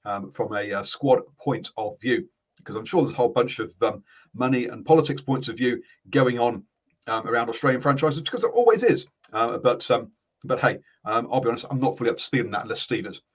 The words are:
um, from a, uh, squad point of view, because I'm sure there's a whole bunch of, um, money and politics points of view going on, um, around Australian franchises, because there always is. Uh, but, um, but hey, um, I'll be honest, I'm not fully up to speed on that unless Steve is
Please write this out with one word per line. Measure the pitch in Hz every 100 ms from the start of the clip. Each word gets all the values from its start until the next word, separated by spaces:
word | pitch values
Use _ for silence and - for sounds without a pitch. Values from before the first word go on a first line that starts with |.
um, | 104 101 95
from | - 107
a, | 104 101
uh, | 98
squad | 101 - 135 127 - _
point | 147 117 - -
of | 107 -
view, | 123 117 - _ _ _
because | - 104
I'm |
sure | 117 180
there's | 135
a | -
whole | 120
bunch | 131 123 -
of, | 110 -
um, | 110 104 _ - _
money | 113 127 127 120
and | 113
politics | - 160 147 139
points | - 131 120
of | 113
view | 127 120 - _ -
going | 139 127 120
on, | 120 120 - _ _ _ -
um, | 113 110
around | 117 117
Australian | - 139 127
franchises, | 143 139 156 143
because | - -
there | 233
always | 233 233 220
is. | 233 - - _ _
Uh, | 107 117 -
but, | 123 120 -
um, | 117 113 _ _ _
but | - 127
hey, | 123 104 _ _
um, | 107 113 123
I'll | 123
be | 117
honest, | 120 -
I'm | 135
not | 127 -
fully | 117
up | -
to |
speed | - 127
on | 98
that | 98
unless | 95 113
Steve | - 110 98
is | 95 _